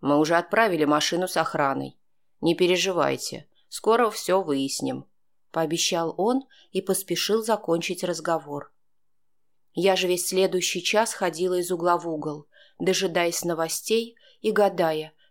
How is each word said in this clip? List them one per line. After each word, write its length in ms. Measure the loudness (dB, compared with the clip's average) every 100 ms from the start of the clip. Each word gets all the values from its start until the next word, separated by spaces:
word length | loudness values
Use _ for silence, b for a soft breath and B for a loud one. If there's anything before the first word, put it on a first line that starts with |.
«Мы 160 | 2 2
уже 200 | 4 2
отправили 480 | 2 2 2 2 2
машину 420 | 2 2 0 -2
с 100 | 0
охраной. 640 | -2 0 -2 -2 -6 -12 _ _ _ _
Не 140 | 0 2
переживайте, 920 | 2 2 0 0 0 0 -6 -10 -16 _ _
скоро 400 | -6 2 4 2
всё 320 | 0 0 0
выясним», — 640 | 2 0 -2 -4 -6 -6 -10 _ _ _ _
пообещал 640 | -4 -2 0 0 0 -4 0
он 300 | 0 0 -4 b b
и 100 | -8
поспешил 640 | -2 -4 -2 -4 0 0
закончить 600 | 0 -2 0 -2 -2 -6
разговор. 720 | -4 -4 -2 -4 -4 -10 -10 _ _ _ _ _ _ _ _ _ _
Я 220 | 0 2 2
же 120 | 2
весь 220 | 0 0
следующий 520 | 2 2 2 -2 -4
час 320 | 0 0 0
ходила 460 | 0 -4 -2 -2 0
из 100 | -2
угла 300 | -2 2 0
в 100 | 0
угол, 380 | -6 -6 -10 -16 b b b
дожидаясь 640 | 0 0 0 0 0 -2
новостей 720 | -4 -2 -2 -4 -2 -2 -2 b b b
и 80 | -2
гадая, 640 | 4 4 4 0 0 -6 _ _